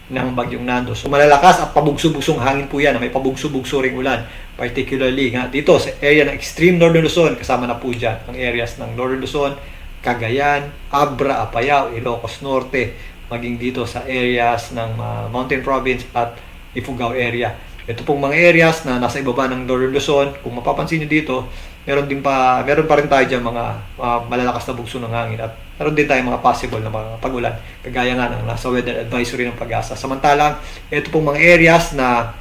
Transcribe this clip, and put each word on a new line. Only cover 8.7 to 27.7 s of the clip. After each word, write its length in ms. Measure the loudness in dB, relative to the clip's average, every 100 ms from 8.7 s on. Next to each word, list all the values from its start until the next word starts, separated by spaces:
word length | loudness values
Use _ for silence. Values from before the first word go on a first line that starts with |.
| -8
ng 160 | -8 -4
northern 280 | -4 -2
Luzon, 320 | -2 -2 -2 -4 -14 -14 -16 -6
Cagayan, 640 | -4 -2 -2 0 2 0 -4 -12 -2
Abra, 560 | 0 0 0 0 0 -2
Apayao, 480 | -2 2 2 2 -4
Ilocos 480 | -4 -4 -6 -10
Norte, 480 | -2 -2 0 -2 -2 -6 -16 -16 -10
maging 240 | -8 -6 -4
dito 320 | -4 -4 -6
sa 160 | -6
areas 720 | -4 -2 0 2 2 0 -4 -6
ng, 160 | -6 -4
ah, 240 | -6 -6 -4
Mountain 320 | -6 -2 -2
Province 400 | 0 0 0 -4 -4
at 240 | -4 -4 -6 -18 -20 -10 -10
Ifugao 400 | -8 -6 -4 -2
area. 400 | -2 -2 -4 -6 -16 -14 -10
Ito 160 | -6
pong 240 | -2 0 2
mga 80 | 6 6
areas 320 | 8 4 2
na 160 | -2 0
nasa 240 | 0 -2
ibaba 240 | -2 0 0
ng 160 | -2
northern 320 | -2 0 2 0
Luzon, 400 | 2 2 2 -4
kung 80 | -8 -4
mapapansin 400 | -2 -2 -2 -2
nyo 80 | 0
dito, 400 | 0 0 -4 -6 -12 -16 -14 -2
meron 160 | -2
din 160 | 0 -2
pa, 400 | 0 4 4 4
meron 200 | 2 2
pa 160 | 4 4
rin 80 | 6
tayo 160 | 4
dyan 160 | 4 0
mga, 240 | -2 -4 -4 -6 -10 -6
ah, 240 | -2 -2 -2
malalakas 400 | -2 -2 -2 -6
na 80 | -8
bugso 240 | -8 -8
ng 80 | -4
hangin 320 | -4 -4 -6
at 160 | -8 -10 -16 -4
meron 160 | 0 2
din 100 | 2
tayong 220 | 2 0
mga 100 | 2
possible 360 | 2 2 -4 -6
na 80 | -6
mga 260 | -6 -8 -6
pag-ulan, 320 | -6 -2 -4 -6 -12